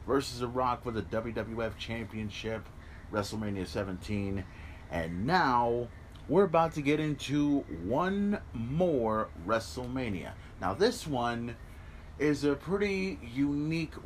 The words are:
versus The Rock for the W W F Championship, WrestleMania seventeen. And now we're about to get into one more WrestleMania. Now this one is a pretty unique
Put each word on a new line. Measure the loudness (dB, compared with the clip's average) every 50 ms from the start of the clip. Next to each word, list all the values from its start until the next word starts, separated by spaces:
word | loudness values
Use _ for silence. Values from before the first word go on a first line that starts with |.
| -2
versus | 2 2 2 2 0 -2 -4
The | -4
Rock | -2 0 2 2 2 2 0 -2
for | -4
the | -2 -2 -2
W | -2 -2 -2 -2 -2 -2
W | -4 -4 -4 -2 -2 -2
F | -2 -4 -6
Championship, | -6 -6 -6 -6 -6 -6 -6 -6 -6 -6 -6 -6 -6 -4 -4 -4 -6 -10 -14 -16 -16 -16 -16 -16 -10 -4
WrestleMania | -2 -2 0 0 -2 -4 -2 -2 -2 -2 -2
seventeen. | -2 -2 -2 -2 -2 -4 -6 -4 -4 -2 -2 0 -2 -2 -4 -4 -6 -10 -14 -14 -14 -14 -14 -10 -6
And | -4 -2 -2 -2 -2 -2 0
now | 2 4 4 4 6 4 4 4 4 2 2 0 -4 -8 -12 -16 -16 -16 -12 -4 2
we're | 6 6 6
about | 8 8 6 6 4 2
to | 0 2
get | 4 4 4
into | 4 2 0 -2 -2 0 2 2 4 4 4 2 2 -2 -6 -6 -2
one | 0 2 2 2 2 2 2 2 2 2 0 -2 -4 -6
more | -4 -4 0 2 4 4 6 6 4 4 4 4 2 2 0 -4 -6 -2
WrestleMania. | 0 0 0 0 -2 -6 -6 -6 -4 -2 -2 -2 -2 -2 -4 -4 -8 -10 -12 -14 -14 -8 -2
Now | 0 0 2
this | 4 4 4 4 2 -2
one | -2 0 0 2 2 0 -2 -4 -6 -8 -10 -12 -16 -16 -16 -14 -14 -14 -14 -14 -12 -4 0
is | 2 2 4 4 4
a | 2 2
pretty | 2 0 0 0 2 2 2 2 0 0 -2 -2 -4 -8 -6 0
unique | 2 2 2 2 2 0 0 0 0 -2 -2 -6 -8 -8